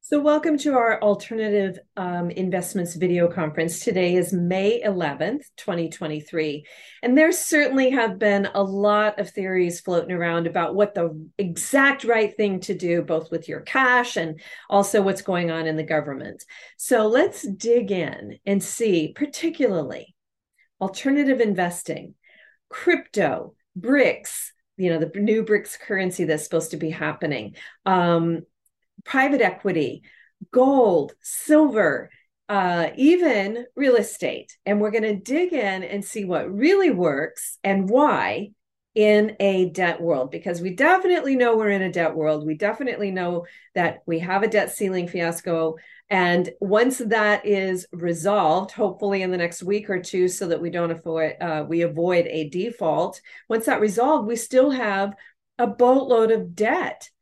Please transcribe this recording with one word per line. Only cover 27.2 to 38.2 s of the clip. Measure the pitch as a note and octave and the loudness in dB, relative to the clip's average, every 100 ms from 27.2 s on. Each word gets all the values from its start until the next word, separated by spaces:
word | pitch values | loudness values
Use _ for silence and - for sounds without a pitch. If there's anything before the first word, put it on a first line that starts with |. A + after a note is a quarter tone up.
| D#3+ C3 G#2+ - - _ - | -4 -4 -8 -16 -20 _ 0
um, | F#3 F3 E3+ E3 E3 - _ _ _ _ - | 2 4 2 2 -2 -8 _ _ _ _ -20
private | - C4+ C#4 C#4 | -2 0 2 2
equity, | G3+ E3 G3 D#3+ C3+ - _ _ _ _ - | 0 0 -2 -2 -2 -6 _ _ _ _ 0
gold, | B3 C4 C#4 A3+ E3 C#3 - | 4 4 6 6 4 0 -10
silver, | - - - D4+ D4+ G#3+ E3+ C3 - _ _ _ - | -12 -12 4 6 6 4 2 0 -8 _ _ _ -4
uh, | G3+ F3+ F3 E3 | 0 0 0 -2
even | - C#4 F4+ E4+ G#3+ G3 A3+ B3+ | 2 4 6 4 0 -2 -6 -10
real | - C#4 A#3+ | -2 4 4
estate. | G3+ - D3 - - - | 2 -6 -6 -6 -12 -10
And | - G#3 | -2 0
we're | G#3 | 0
gonna | A3 G#3+ G#3 | 0 -2 -4
dig | F#3+ C#4+ F4+ | -2 -2 0
in | D#4 G3+ F#3+ | -2 -2 -4
and | F#3 G3+ | -6 -8
see | G3 A3+ | -8 -8
what | F#3+ E3 - | -4 -4 -4
really | G3 C#4+ G4 F#4 | 0 2 4 4
works | F#3+ E3+ C#3 D#3 - - - | 2 0 0 -6 -8 -14 -6
and | G3 G3 F#3+ | -2 0 2
why | B3 D4 E3 | 2 4 2